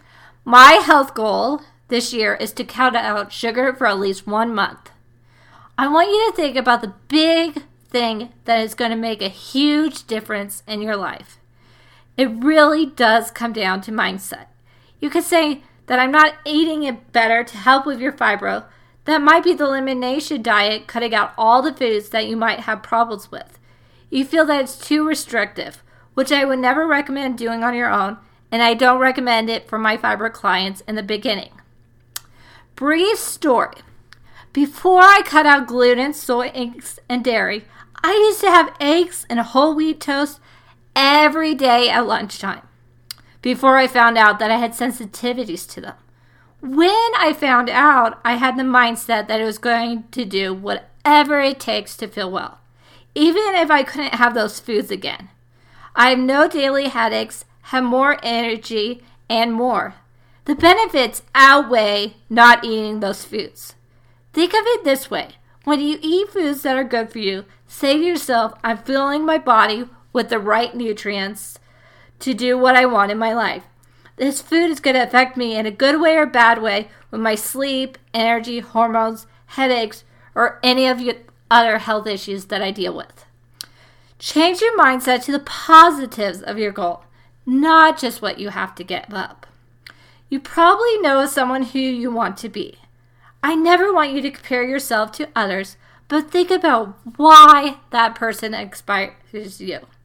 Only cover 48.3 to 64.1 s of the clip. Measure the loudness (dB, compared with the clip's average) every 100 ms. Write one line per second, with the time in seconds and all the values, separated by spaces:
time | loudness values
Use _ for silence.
48.3 | -2 -2 -2 0 2 2 -2 -4 -4 -2
49.3 | -4 -4 -6 -2 -2 -2 -8 -10 -10 -6
50.3 | -4 -4 -6 -8 -8 -10 -6 4 4 4
51.3 | 0 -2 -4 -8 -8 -8 -14 -12 -10 -8
52.3 | -8 -10 -16 _ _ _ -20 _ 0 2
53.3 | 2 0 0 2 0 0 -6 -8 0 0
54.3 | 0 -4 -8 -6 -6 -4 -10 -10 -12 -18
55.3 | _ _ _ _ -20 -10 2 2 4 0
56.3 | 2 2 2 -2 -2 -4 -2 -2 -4 -8
57.3 | -12 -20 _ -6 -4 0 0 0 0 -4
58.3 | -4 -4 -6 -6 -6 -6 -8 -16 _ -6
59.3 | -2 -2 0 -2 -2 -4 -12 _ _ _
60.3 | _ -6 2 4 4 2 0 -2 -4 -2
61.3 | 6 8 8 4 0 2 -2 -4 -10 -4
62.3 | 6 8 8 4 -4 -4 -6 -6 -6 -10
63.3 | -10 -10 -14 -20 -20 _ _ _